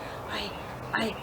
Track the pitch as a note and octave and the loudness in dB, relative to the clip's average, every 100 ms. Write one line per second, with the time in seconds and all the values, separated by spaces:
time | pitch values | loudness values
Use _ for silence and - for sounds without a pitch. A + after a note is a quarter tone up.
0 | - - - - G#3 - - - - - | -4 -4 -2 0 0 -2 -4 -4 2 4
1 | A3+ - | 4 2